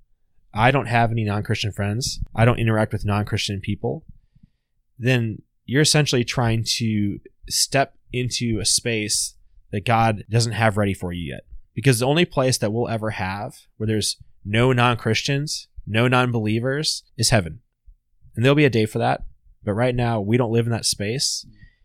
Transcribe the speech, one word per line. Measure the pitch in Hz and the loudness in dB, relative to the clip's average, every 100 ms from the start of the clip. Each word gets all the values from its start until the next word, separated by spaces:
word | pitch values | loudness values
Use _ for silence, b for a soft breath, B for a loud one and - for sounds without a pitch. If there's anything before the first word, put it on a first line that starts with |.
| _ _ _ _ _ | _ _ _ _ _
I | 101 123 | 2 4
don't | 139 117 | 4 2
have | 117 120 | 2 2
any | 117 107 | 0 -2
non-Christian | 104 104 107 104 | -2 -2 -2 -4
friends. | - 101 107 143 - - - | -4 -4 -2 -4 -6 -4 4
I | 117 | 4
don't | - | 4
interact | 113 110 110 | 2 0 0
with | 107 107 | -2 -2
non-Christian | 101 101 104 - 98 | -2 -2 -4 -4 -6
people. | 98 101 120 156 - - _ _ - _ _ _ _ - | -4 -4 -4 -6 -10 -20 _ _ -20 _ _ _ _ -4
Then | 117 127 113 - - _ - | 0 2 0 -6 -14 _ -2
you're | 127 | 2
essentially | 151 151 143 127 | 4 4 2 0
trying | 117 - 117 113 107 - | 0 0 0 0 -2 -2
to | 113 107 101 - - _ - | -2 0 -2 -4 -12 _ -6
step | - - 139 139 _ - | -4 0 0 -2 _ -10
into | 123 123 - 120 110 | -6 -4 -4 -2 -2
a | 104 | 0
space | - 120 113 104 - - - _ _ - | -2 -2 -2 -2 -4 -6 -10 _ _ -8
that | 104 92 | -6 0
God | 113 113 104 - | 2 2 0 -2
doesn't | 113 117 | 0 0
have | 104 113 104 | 0 0 2
ready | 101 | 0
for | 92 90 | -2 -6
you | 87 78 | -6 -6
yet. | - - - - | -8 -12 -18 -14
Because | - 131 113 | -2 2 4
the | 127 | 2
only | 156 175 | 2 0
place | 147 131 - | 0 0 0
that | 107 | -2
we'll | 113 120 | -2 -4
ever | 113 107 | -4 -4
have | - 95 101 113 - _ - | -6 -6 -6 -10 -14 _ -6
where | 110 | -2
there's | 107 101 - - - 101 | 0 -2 -6 -12 -16 -2
no | 110 127 | 2 4
non-Christians, | 123 123 117 113 110 - 139 151 - - - - | 4 2 2 0 -2 0 -2 -2 -8 -12 -16 -4
no | 107 123 | 0 2
non-believers, | 127 123 117 107 113 127 139 151 - - - | 4 2 0 0 0 -2 -4 -4 -6 -8 -2
is | 113 | 2
heaven. | 113 - - _ _ _ - _ _ - - | 2 0 -8 _ _ _ -20 _ _ -12 0
And | 127 | 4
there'll | 147 | 6
be | 143 | 4
a | |
day | 110 107 | 4 0
for | 117 | 0
that. | 123 - - - _ - | 0 -2 -6 -16 _ -10
But | 104 | -4
right | 101 127 120 | 0 0 0
now, | 120 113 | 0 0
we | 101 123 | 2 2
don't | 117 | 2
live | 117 117 | 0 0
in | |
that | 113 - | 0 -2
space. | - 101 131 - - - b b b | -2 -4 -2 -4 -4 -10 b b b